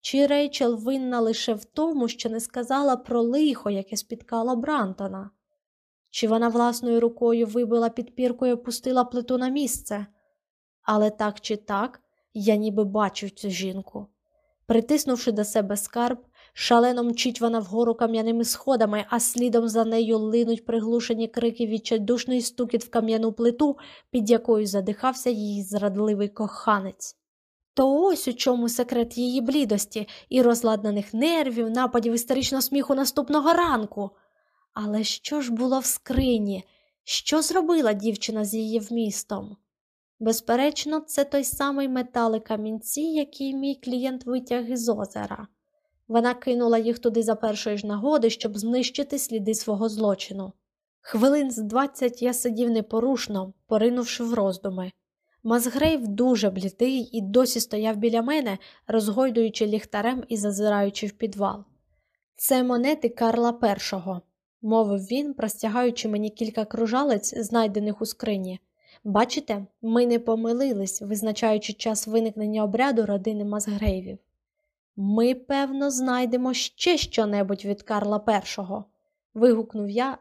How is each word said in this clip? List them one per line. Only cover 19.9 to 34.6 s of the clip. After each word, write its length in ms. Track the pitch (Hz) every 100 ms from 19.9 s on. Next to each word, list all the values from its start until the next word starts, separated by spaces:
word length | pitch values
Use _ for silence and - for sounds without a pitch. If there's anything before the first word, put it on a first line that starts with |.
| 226 226 226
линуть 460 | 214 233 233 226
приглушені 640 | - 226 220 233 233 226 226
крики, 380 | 233 233 226 226
відчайдушний 760 | 220 - 226 202 240 254 254
стукіт 440 | 240 - 240 233
в 60 | -
кам'яну 420 | 233 220 220 226
плиту, 460 | 214 233 233 302 277 - - _
під 200 | 247 208
якою 360 | 226 233 220 208
задихався 640 | 202 190 202 254 254 247
її 320 | 220 208 202
зрадливий 640 | 190 202 202 196 214 202 202
коханець. 880 | 208 214 - - 208 190 - - - _ _ _ _ _
То 280 | - 269 285
ось 260 | 381 330 -
у 40 |
чому 360 | 240 262 247 233
секрет 500 | 233 247 240 233 240
її 220 | 247 262
блідості 680 | 233 294 233 208 - 220 214 - -
і 140 | 254
розладнаних 720 | 240 233 240 214 214 208 202
нервів, 560 | 220 311 330 262 233 226
нападів 440 | 240 254 247 226
істеричного 480 | 233 - 262 254 269
сміху 320 | - 277 277
наступного 580 | 269 269 - 285 302 294
ранку. 580 | 339 339 240 214 - 196 _ _ _ _ _